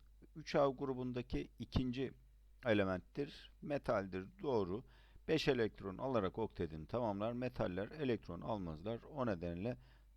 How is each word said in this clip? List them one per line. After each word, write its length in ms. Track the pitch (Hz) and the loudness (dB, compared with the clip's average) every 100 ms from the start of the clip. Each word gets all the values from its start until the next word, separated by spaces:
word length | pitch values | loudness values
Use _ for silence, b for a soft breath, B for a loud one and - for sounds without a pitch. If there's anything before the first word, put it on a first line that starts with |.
| - - - 160 | -20 -20 -18 -14
Üç 180 | 147 | -2
A 140 | 160 143 | 4 4
grubundaki 800 | 127 139 127 127 123 123 143 - - | 2 -2 -2 -2 -4 -2 -4 -4 -8
ikinci 540 | 113 - 127 123 120 - - - - - 123 | -2 0 0 0 -4 -6 -18 -20 -20 -4 4
elementtir, 880 | 107 95 90 - - 143 - - - | 6 6 2 -2 -6 -6 -6 -18 -14
metaldir. 640 | 156 143 - 110 98 92 95 - | -4 -2 2 2 2 -4 -6 -6
Doğru. 420 | 151 117 90 101 - b b b - | 0 2 2 -2 -6 b b b 0
Beş 200 | 160 151 | 2 4
elektron 500 | 123 110 - 98 95 | 4 2 0 -8 -4
alarak 400 | 131 123 95 104 | 0 2 2 0
oktetini 480 | 107 - 85 80 78 | -4 -2 -4 -4 -4
tamamlar. 460 | 117 117 98 110 | 0 0 0 -2
Metaller 560 | 120 127 - 104 90 104 | -2 -4 -2 -2 0 -4
elektron 520 | 156 135 110 - 87 | -2 0 0 -2 -8
almazlar. 600 | 90 107 87 78 92 117 | -4 -4 -4 -6 -6 -6
O 240 | - 151 120 | -8 -4 -2
nedenle 500 | 90 85 85 110 123 b b b | 0 -2 -4 -4 -6 b b b